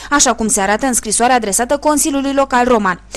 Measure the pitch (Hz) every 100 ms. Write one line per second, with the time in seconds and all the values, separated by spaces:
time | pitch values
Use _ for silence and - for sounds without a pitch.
0 | - 285 269 226 214 202 196 214 269 233
1 | 220 196 240 254 214 190 247 285 302 302
2 | 311 277 269 277 269 247 247 233 196 175
3 | -